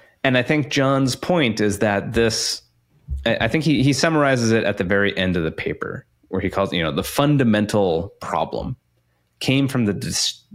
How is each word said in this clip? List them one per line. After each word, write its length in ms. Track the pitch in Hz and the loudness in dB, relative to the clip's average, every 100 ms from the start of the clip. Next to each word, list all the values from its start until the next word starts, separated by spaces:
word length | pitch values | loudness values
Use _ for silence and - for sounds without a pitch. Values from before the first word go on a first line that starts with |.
| - _ | -20 _
And 120 | 135 127 | 2 2
I 60 | |
think 280 | 120 151 135 | 2 0 0
John's 440 | 143 135 135 135 - | 0 2 2 0 -2
point 460 | - 180 123 110 | -2 0 0 0
is 160 | 107 98 | 0 0
that 360 | 110 101 - | 0 0 -2
this, 500 | 117 113 - - - _ _ _ _ - - 117 | 0 0 0 -4 -6 _ _ _ _ -10 -4 -2
I, 120 | - | 0
I 60 | 117 | 0
think 160 | 160 | 0
he, 200 | 151 123 | 2 2
he 100 | 135 | 2
summarizes 580 | 131 165 156 139 127 113 | 2 2 2 2 2 2
it 120 | 113 | 2
at 140 | 87 101 | 2 -2
the 60 | |
very 320 | 90 101 101 - | 0 2 2 0
end 220 | 92 87 | 0 0
of 60 | |
the 80 | 80 | -2
paper, 540 | - 80 78 90 - - _ - | -4 -8 -6 -8 -10 -14 _ -8
where 120 | 95 | -4
he 80 | 90 | -4
calls, 220 | 98 98 | -2 -2
you 120 | 85 | -2
know, 80 | 80 | -2
the 120 | 82 | -2
fundamental 1080 | - - 147 143 120 104 104 107 95 82 98 - | -4 0 2 4 4 2 2 2 2 0 -4 -10
problem 540 | - 80 80 53 - 127 _ _ _ _ _ - | -6 -4 -4 -4 -8 -10 _ _ _ _ _ -8
came 280 | - 135 135 | -2 0 0
from 180 | 127 104 | 0 0
the 80 | |
dis-, 460 | 92 - - - - _ | -2 -4 -4 -4 -6 _